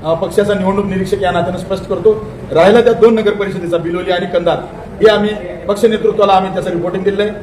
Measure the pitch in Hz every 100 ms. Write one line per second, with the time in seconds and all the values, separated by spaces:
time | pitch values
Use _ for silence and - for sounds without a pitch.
0 | 151 165 180 214 202 196 190 196 196 190
1 | 185 196 185 175 180 180 - 185 - 180
2 | 214 208 - - - 151 185 233 233 220
3 | 220 220 208 202 196 185 170 165 160 175
4 | 185 175 190 180 170 147 - - - -
5 | 220 302 208 214 - - - 202 226 214
6 | 214 202 196 190 190 185 180 170 175 190
7 | 190 196 208 208